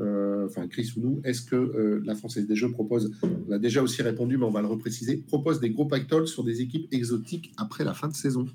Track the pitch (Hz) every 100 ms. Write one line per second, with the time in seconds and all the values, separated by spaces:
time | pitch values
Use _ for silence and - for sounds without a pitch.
0 | 104 101 101 101 98 90 87 - 113 113
1 | 123 143 131 120 - 127 127 110 107 104
2 | 104 107 117 107 104 107 123 120 107 117
3 | 107 - - - - 101 117 131 127 -
4 | 117 110 120 135 113 104 104 110 110 -
5 | 120 147 - 147 156 156 117 110 143 139
6 | - 160 160 135 117 117 127 160 - 131
7 | 117 117 - 165 - - 107 - 190 -
8 | 151 151 139 123 127